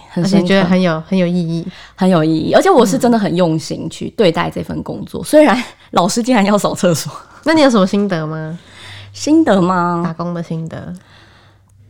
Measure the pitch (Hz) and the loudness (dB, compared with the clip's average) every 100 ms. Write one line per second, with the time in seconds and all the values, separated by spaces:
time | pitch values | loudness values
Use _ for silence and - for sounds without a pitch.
0 | - 180 185 196 185 196 180 185 180 160 | -8 -4 0 2 2 2 2 2 0 -2
1 | - 190 175 180 165 165 175 - - - | -2 -2 0 -2 -2 -6 -8 -14 -14 -2
2 | 185 175 156 156 156 269 381 302 202 262 | 2 2 2 0 2 2 4 4 4 2
3 | 240 226 180 175 170 160 - 160 160 - | 2 2 0 0 0 -2 -4 -10 -10 -10
4 | 170 - 185 165 160 175 160 160 160 202 | -6 0 0 0 -4 -6 -8 -8 -10 -12
5 | - - - - 302 240 - - _ 190 | -12 -12 2 4 6 2 -4 -14 _ 0
6 | 180 240 233 240 196 208 165 165 175 156 | 0 0 0 2 2 2 0 0 0 0
7 | - - - - 302 320 277 226 185 202 | -4 -14 -20 -6 0 4 4 4 2 0
8 | 202 165 156 156 156 170 - - - - | -2 -4 -6 -8 -10 -12 -16 -20 -20 -20
9 | - - 285 320 320 196 175 185 175 170 | -20 -8 2 2 4 2 2 0 -2 -2
10 | 175 165 175 170 170 160 160 107 160 180 | -4 -6 -8 -8 -8 -8 -10 -12 -14 -16
11 | - - - _ _ _ _ _ | -18 -20 -20 _ _ _ _ _